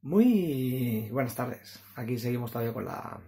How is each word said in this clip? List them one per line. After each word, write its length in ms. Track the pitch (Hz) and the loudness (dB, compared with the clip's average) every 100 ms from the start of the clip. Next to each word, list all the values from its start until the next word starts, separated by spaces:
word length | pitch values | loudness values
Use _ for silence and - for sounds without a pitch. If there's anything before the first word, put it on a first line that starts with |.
Muy 1080 | 139 180 240 220 175 135 127 127 123 110 110 | 2 6 6 6 4 0 0 0 0 0 -2
buenas 240 | 120 127 | -2 -2
tardes. 480 | - 123 - - - - | -2 -4 -6 -14 -20 -18
Aquí 240 | - 117 123 | -10 -4 -2
seguimos 320 | 120 120 117 | -2 -2 -4
todavía 220 | 117 117 | -2 -2
con 120 | 110 | -2
la 360 | 98 - - - | -6 -8 -10 -12